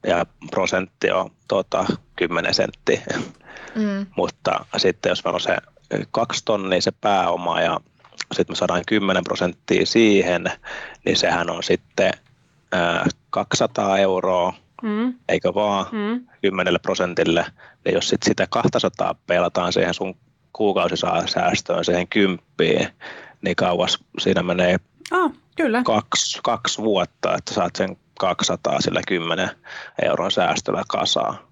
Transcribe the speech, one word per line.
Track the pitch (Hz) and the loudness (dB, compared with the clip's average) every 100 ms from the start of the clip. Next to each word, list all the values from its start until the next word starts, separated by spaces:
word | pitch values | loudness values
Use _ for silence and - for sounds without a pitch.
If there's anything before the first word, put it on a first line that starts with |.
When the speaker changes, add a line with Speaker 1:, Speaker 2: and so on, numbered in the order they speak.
| 92 | 2
Speaker 1:
Ja | 87 95 _ - | 0 0 _ -6
prosentti | - 92 92 92 _ 98 | -2 0 0 -4 _ 0
on, | 95 95 _ _ | 0 -2 _ _
tota, | 101 - - 95 - _ - | -2 0 -2 -2 -4 _ -4
kymmenen | 87 85 85 | -2 0 -2
senttiä. | - - - - - - - - - - - - 226 | 0 -2 -2 -2 -2 -2 -8 -8 -14 -20 -20 -10 -4
Speaker 2:
Mm. | 214 196 202 - | -2 -2 -6 -4
Speaker 1:
Mutta | - - - - - 101 | -4 -2 -4 -2 -4 0
sitten | - - - | 0 0 -2
jos | 90 | -2
meillä | - 87 | -2 -2
on | |
se | - 95 - _ _ 107 101 | -2 -2 -4 _ _ -6 -4
kaksi | - 117 - - | -4 -2 -4 -2
tonnia | 104 95 92 | -2 2 0
se | 95 | 0
pääoma | - 104 98 87 87 87 85 | -2 0 2 2 0 0 0
ja | 85 85 _ _ - - - | 0 -2 _ _ -20 -14 -8
sit | - - | -2 -2
me | - | 0
saadaan | 90 90 - | 0 0 0
kymmenen | 107 98 92 | 0 2 0
prosenttia | 87 - 90 87 - 95 95 | -2 -2 -2 -4 0 2 4
siihen, | 117 110 101 90 87 90 - - - - - - | 6 6 6 4 0 -2 -8 -12 -14 -14 -6 -2
niin | 87 | 2
sehän | 85 87 85 | 2 0 -2
on | 85 | -4
sitten, | - 90 _ - 95 - _ _ _ _ _ | 0 -2 _ 0 0 0 _ _ _ _ _
ää, | 95 85 87 92 - _ | -2 0 2 0 -2 _
kaksisataa | - 98 - 120 - 101 98 | -4 -2 0 0 0 2 4
euroa, | 98 92 92 90 87 - _ - | 4 2 2 2 0 -2 _ -8
Speaker 3:
Mm. | 226 208 247 247 - | -4 -2 -2 -4 -2
Speaker 1:
eikö | - - | 0 0
vaan, | 202 104 101 - | 0 0 0 -2
Speaker 3:
Mm. | 220 208 240 247 _ | -4 -4 -4 -8 _
Speaker 1:
kymmenelle | 202 190 185 - | -2 0 0 0
prosentille. | - 92 90 87 85 82 - - - _ - | 0 -2 0 0 2 2 0 -8 -20 _ -2
Ja | |
jos | 92 - | 0 0
sit | - | 0
sitä | - - 92 | 0 0 0
kahtasataa | 117 117 - 95 - 92 - - | 0 0 0 -2 -2 -4 -4 -2
peilataan | 87 87 - 87 | 0 2 0 0
siihen | 90 90 | 2 0
sun | 85 95 90 _ _ _ | -2 -6 -10 _ _ _
kuukausisäästöön, | - 107 92 87 87 90 85 85 - 87 - - 87 85 | -2 0 2 0 0 0 0 0 0 0 0 -2 -2 2
siihen | 87 90 | 0 0
kymppiin, | 107 98 87 _ - 82 - - _ - - - - | 2 2 0 _ 0 2 2 0 _ -18 -16 -20 -8
niin | 95 90 | -4 0
kauas | 92 90 - - _ - | 0 2 0 -2 _ -2
siinä | - 90 | 0 2
menee | 90 87 90 92 _ _ - | 2 2 2 2 _ _ -2
Speaker 3:
Ah, | 359 339 - _ - | 0 0 -2 _ -2
kyllä. | 320 226 247 | 0 2 2
Speaker 1:
kaksi, | - - - - - | 0 0 -4 -4 -4
kaksi | - 117 - - | -2 -2 -2 -2
vuotta, | 110 98 87 _ 90 87 | 0 2 0 _ -2 -2
että | - | -2
saat | - 90 - | -2 -2 0
sen | 98 92 _ - | -4 -4 _ -4
kaksisataa | 92 87 - 92 - 69 | -2 0 -2 -2 0 0
sillä | - 87 90 | 0 -2 -2
kymmenen | 90 85 85 87 - - - - - | -2 0 -2 -2 -6 -18 -18 -12 -2
euron | - - 90 | 0 0 0
säästöllä | 101 90 - - - - | 0 0 0 -2 -4 -2
kasaan | - - - - - - | -2 0 0 -2 -6 -14